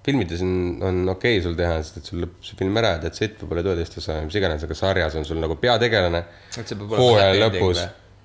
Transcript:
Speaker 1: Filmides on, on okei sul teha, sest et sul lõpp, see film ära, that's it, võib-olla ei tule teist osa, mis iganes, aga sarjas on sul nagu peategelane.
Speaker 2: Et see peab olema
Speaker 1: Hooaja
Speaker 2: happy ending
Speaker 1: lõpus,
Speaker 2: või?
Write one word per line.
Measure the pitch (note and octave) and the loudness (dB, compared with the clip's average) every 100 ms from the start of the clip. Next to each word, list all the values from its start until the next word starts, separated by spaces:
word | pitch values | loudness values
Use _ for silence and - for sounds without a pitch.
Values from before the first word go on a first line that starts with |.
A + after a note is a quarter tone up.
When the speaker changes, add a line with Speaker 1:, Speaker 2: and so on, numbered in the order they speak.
Speaker 1:
Filmides | - C#3 F2+ E2+ | 0 0 0 -2
on, | F#2 F#2 F2 F2 | -2 0 -2 -2
on | F#2+ F#2 F2+ | -2 0 0
okei | F#2 A#2+ A2 | 0 2 2
sul | F2 | 0
teha, | E2+ F2 E2 | 0 0 0
sest | D#2+ - | -4 -12
et | - | -10
sul | F2 | -6
lõpp, | E2+ - | -8 -8
see | - - | -18 -4
film | F#2+ G#2 | -2 2
ära, | A2+ E2 | 0 0
that's | E2 - | -4 -4
it, | G#2+ - | -6 -6
võib-olla | D#2+ E2 | -6 -4
ei | F2+ | -2
tule | E2+ | -2
teist | E2 - | -4 -8
osa, | E2 D#2 | -6 -6
mis | D#2 | -4
iganes, | F#2+ F#2+ D#2 D#2 | -2 -2 -2 -6
aga | |
sarjas | D#2+ F#2+ F#2 D#2+ | -2 0 2 0
on | D#2 | -2
sul | D2 D#2+ | -4 -4
nagu | D#2+ D#2+ | -2 0
peategelane. | B2 A#2 A#2 A2 F2+ E2+ F2 - - | 2 2 2 2 2 0 -6 -16 -16
Speaker 2:
Et | - A2 | -14 -10
see | |
peab | G#2+ G#2 | -10 -4
olema | G#2+ | 4
Speaker 1:
Hooaja | B2+ A2 G2 | 6 8 6
Speaker 2:
happy | F#2+ | 6
ending | A2 G2 | 4 2
Speaker 1:
lõpus, | G2 F2 | 0 0
Speaker 2:
või? | F#2 - - - | -4 -10 -20 -20